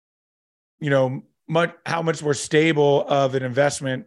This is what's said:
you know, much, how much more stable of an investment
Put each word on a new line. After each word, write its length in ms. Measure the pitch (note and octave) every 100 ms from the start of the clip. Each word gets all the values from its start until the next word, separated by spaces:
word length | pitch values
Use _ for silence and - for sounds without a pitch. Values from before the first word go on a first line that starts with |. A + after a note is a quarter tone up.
| _ _ _ _ _ _ _ -
you 120 | D3+
know, 320 | C#3 C3 C3+ - _ -
much, 280 | D#3+ E3+ - -
how 180 | E3
much 200 | E3 D3+
more 100 | D3
stable 720 | C#3 - D3+ D#3+ D3+ C#3+ C#3+ -
of 260 | C#3+ C3+
an 100 | C3
investment 600 | B2+ A#2+ C#3+ - C#3 B2+